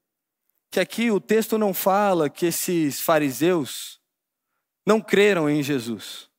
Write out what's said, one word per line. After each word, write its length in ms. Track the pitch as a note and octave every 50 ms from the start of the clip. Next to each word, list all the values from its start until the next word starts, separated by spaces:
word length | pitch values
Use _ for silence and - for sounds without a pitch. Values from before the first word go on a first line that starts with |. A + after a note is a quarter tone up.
| _ _ _ _ _ _ _ _ _ _ _ _ _ _
que 100 | - G3
aqui 300 | - - - - A#3 A#3+
o 100 | G#3 F#3
texto 380 | - - G#3 A3 A3 - A3+ A3
não 160 | G#3+ G3+ F3+
fala 560 | - - G3 F#3 G3+ G#3 G3+ F#3+ E3+ D3+ C#3+
que 160 | - - F3+
esses 540 | E3+ D#3+ - - - F3+ E3+ D#3 C#3+ B2+ -
fariseus 1000 | - - E3 D#3 D3+ C#3 B2+ A2+ D3+ F3 F#3 E3+ C3+ A#2 - - - - - - _ _ _ _ _ _ _ _ _ _ _ _ _ _ _ _ _
não 160 | F3 G#3+ A3
creram 480 | F3+ - - F#3+ G3+ G#3 G3 E3+ D#3 D3
em 140 | D3 D3+ C#3+
Jesus. 680 | C3 D3 C3 A2 A#2 A2+ G2 - - - - - _ _